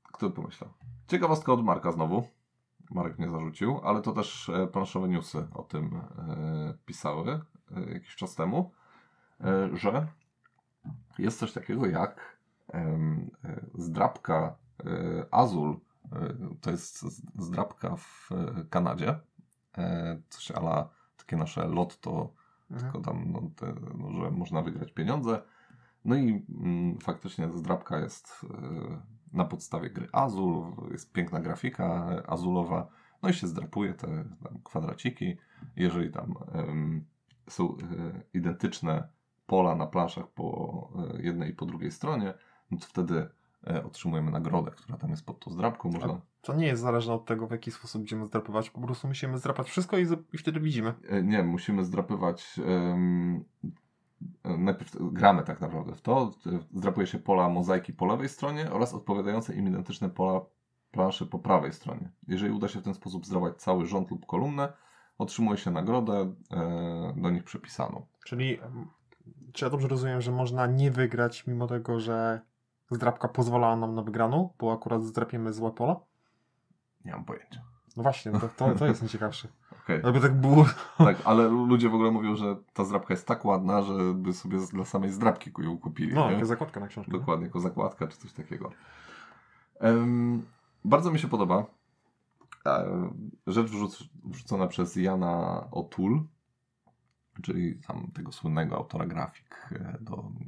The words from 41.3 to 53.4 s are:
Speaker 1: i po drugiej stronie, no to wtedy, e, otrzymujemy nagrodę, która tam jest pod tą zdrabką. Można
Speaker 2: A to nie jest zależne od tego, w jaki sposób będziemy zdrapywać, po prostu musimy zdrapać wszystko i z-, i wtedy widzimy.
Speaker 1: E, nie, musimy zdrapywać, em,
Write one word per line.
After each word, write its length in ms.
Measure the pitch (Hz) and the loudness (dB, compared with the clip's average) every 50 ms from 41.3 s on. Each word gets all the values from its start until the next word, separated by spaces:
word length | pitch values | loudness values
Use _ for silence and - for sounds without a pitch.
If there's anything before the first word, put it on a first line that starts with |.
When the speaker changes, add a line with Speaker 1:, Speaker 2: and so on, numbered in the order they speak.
| 85 85 82 76 | -2 -2 -2 -4
Speaker 1:
i 40 | - | -6
po 120 | - 80 | -6 -6
drugiej 240 | 85 - 80 - - | -6 -6 -6 -6 -8
stronie, 440 | - - - 143 156 123 104 98 95 - _ _ _ _ _ - | -8 -6 -4 -2 -2 -2 -2 -2 -4 -8 _ _ _ _ _ -8
no 80 | - 82 | -8 -6
to 80 | - | -8
wtedy, 420 | - - - 90 80 85 80 78 - - _ _ _ _ _ - | -6 -4 -2 0 0 0 0 -2 -4 -8 _ _ _ _ _ -8
e, 180 | - 85 78 - | -6 -4 -4 -4
otrzymujemy 460 | - - - - 87 80 80 78 78 | -6 -10 -8 -4 -2 0 0 0 0
nagrodę, 400 | 78 80 80 82 - 82 80 - | 0 -2 -2 0 0 0 -2 -2
która 280 | - - - - 123 - | -6 -12 -14 -14 -10 -6
tam 120 | - - | -6 -4
jest 160 | - 156 - | -4 -6 -8
pod 180 | - - - - | -10 -14 -14 -12
tą 60 | - | -12
zdrabką. 400 | 85 87 92 117 - - - 87 | -6 -2 -2 -2 -2 -2 -4 -4
Można 220 | 85 85 - 143 165 | -4 -2 -2 -4 -4
Speaker 2:
A 60 | 180 - _ _ _ - | -6 -10 _ _ _ -8
to 120 | - 135 | -4 0
nie 120 | 156 165 | 0 2
jest 160 | 151 127 117 117 | 2 2 0 0
zależne 320 | 127 117 117 113 113 117 | 0 2 2 2 0 -2
od 100 | 113 113 | -2 -2
tego, 200 | - 113 110 113 | -2 -4 -2 -2
w 40 | 110 | -4
jaki 200 | 117 113 - - | -6 -6 -8 -8
sposób 300 | 113 - - 120 - 113 | -12 -12 -12 -10 -8 -8
będziemy 260 | 107 104 110 107 110 | -6 -6 -6 -6 -4
zdrapywać, 440 | 104 - 113 104 - 101 110 113 - | -2 -2 -4 -2 -2 -2 -2 -2 -4
po 100 | - - | -6 -8
prostu 280 | 123 120 127 120 - 135 | -6 -6 -4 -4 -4 -4
musimy 300 | 135 131 - 131 131 127 | -4 -4 -4 -4 -4 -2
zdrapać 320 | 123 135 139 - 131 - | -2 -2 -2 -2 -4 -4
wszystko 280 | - - 185 180 - 190 | -2 -2 0 2 2 2
i 80 | 180 | 2
z-, 280 | 165 170 160 165 _ - | 2 2 -2 -4 _ -12
i 40 | 156 | -6
wtedy 220 | - - 156 160 | -2 -2 0 0
widzimy. 340 | 156 156 147 120 110 113 117 - - - | 0 0 2 2 0 0 -2 -4 -4 -2
Speaker 1:
E, 140 | 101 98 92 | 0 2 4
nie, 200 | 95 107 107 92 | 4 4 4 4
musimy 420 | 85 85 87 - - 104 98 92 | 4 2 0 0 2 2 2 2
zdrapywać, 760 | 90 95 101 92 - 107 98 98 87 87 - - - - - - | 2 0 0 0 0 0 0 0 0 0 -2 -6 -12 -8 -4 0
em, 800 | - 92 90 87 87 87 90 90 90 87 87 87 87 87 82 | 2 2 2 4 2 2 4 4 4 4 4 2 2 0 -2